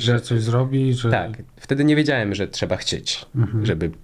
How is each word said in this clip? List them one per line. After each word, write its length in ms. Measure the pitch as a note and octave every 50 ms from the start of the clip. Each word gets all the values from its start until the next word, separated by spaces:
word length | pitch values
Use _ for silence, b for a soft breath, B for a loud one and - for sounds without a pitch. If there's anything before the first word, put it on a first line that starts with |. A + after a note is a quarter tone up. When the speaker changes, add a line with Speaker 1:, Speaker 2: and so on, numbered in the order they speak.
Speaker 1:
że 0 |
Speaker 2:
że 200 | A2+ A#2 A#2+ A#2+
Speaker 1:
coś 200 | A2+ - A#2+ A2+
zrobi, 520 | A2 A#2 A#2 B2 C3 C3 C3+ C3+ C3+ C3 B2
że 180 | B2 B2 A#2
Speaker 2:
Tak. 200 | A#2 G2+ F2 A2 A2 - - - - -
Wtedy 260 | - - C#3 C#3 D3
nie 120 | D3+ D3+
wiedziałem, 400 | D3+ D3+ D3 C#3 B2 G#2+ G2+ G2
że 120 | G2 G2 E2+
trzeba 280 | - - G#2 F2 F#2 -
chcieć, 480 | - - - - - - - - - - -
Speaker 1:
Mhm. 300 | B2 A2+ G2 A2 A2 G#2
Speaker 2:
żeby 260 | G2 F2 D#2+ E2+ E2 - -